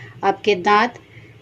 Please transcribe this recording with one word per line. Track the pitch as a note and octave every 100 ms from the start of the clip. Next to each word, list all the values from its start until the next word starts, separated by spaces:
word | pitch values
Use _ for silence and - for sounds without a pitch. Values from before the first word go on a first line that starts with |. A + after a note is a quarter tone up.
| - -
आपके | G3 G3 - G3
दांत, | F3 G#3 A#3+ - - - - -